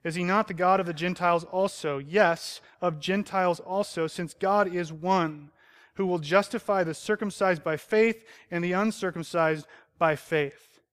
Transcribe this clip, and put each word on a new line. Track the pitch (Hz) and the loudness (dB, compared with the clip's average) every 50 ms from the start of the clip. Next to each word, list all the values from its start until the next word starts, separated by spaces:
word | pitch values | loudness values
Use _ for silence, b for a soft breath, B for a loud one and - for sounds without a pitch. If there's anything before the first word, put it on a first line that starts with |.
| _ | _
Is | 170 160 | -6 -4
he | 180 175 | -2 0
not | 180 190 214 214 | 2 2 2 2
the | - | 0
God | 190 165 180 180 196 190 | -2 0 4 4 4 4
of | 180 | 2
the | 170 | -2
Gentiles | 165 147 170 180 185 - 180 175 170 170 170 | -4 -2 -2 -4 -2 0 2 2 2 2 0
also? | - 185 185 196 190 - - - 151 143 | -2 -2 0 0 0 -2 -4 -6 -4 -4
Yes, | 139 139 147 170 208 202 170 170 - - - - - B B B B | -4 -6 -2 4 4 4 4 4 0 -6 -12 -14 -14 B B B B
of | - 175 160 151 | -2 -2 -2 -2
Gentiles | - 180 190 202 196 - - 190 185 180 170 - | -4 -2 -2 -2 -2 -2 -2 0 2 2 0 -2
also, | - - 185 196 202 - - 170 160 | -4 -4 -4 -4 -4 -4 -4 -4 -4
since | 156 - - 175 156 - | -4 -4 -6 -8 -8 -6
God | _ 190 185 202 208 202 180 175 | _ 0 2 2 2 2 0 0
is | 175 175 156 | -4 -4 -6
one." | 160 156 165 185 190 185 165 156 151 147 147 147 b b b b b b b b b - | -8 -6 0 2 2 4 2 0 -4 -8 -16 -20 b b b b b b b b b -4
Who | 196 | -2
will | 180 180 170 | -2 0 -2
justify | 151 143 175 196 202 - - 214 - - 202 190 | -2 4 4 4 4 4 -4 -6 -2 0 0 0
the | 180 165 151 | 0 0 -4
circumcised | - - - 214 208 226 202 - - 196 185 180 156 | -6 -2 -4 -2 -2 -2 -6 -2 0 0 2 2 0
by | - 165 156 | -2 -4 -4
faith | 147 - - 220 220 226 226 220 226 B B B B B B | -4 -4 0 4 4 4 4 2 -2 B B B B B B
and | 175 170 170 | -4 -4 -2
the | 175 | 0
uncircumcised | 180 190 208 220 208 - 196 185 160 170 156 - - 170 165 156 156 156 147 B B B B B B _ | 0 0 0 0 -2 -2 -6 -6 -4 -6 -10 -2 0 2 2 2 2 -2 -6 B B B B B B _
by | 175 160 151 | 2 2 2
faith. | 143 - - 165 151 147 139 - - _ _ _ _ _ _ | 0 -2 -2 0 0 0 -2 -6 -14 _ _ _ _ _ _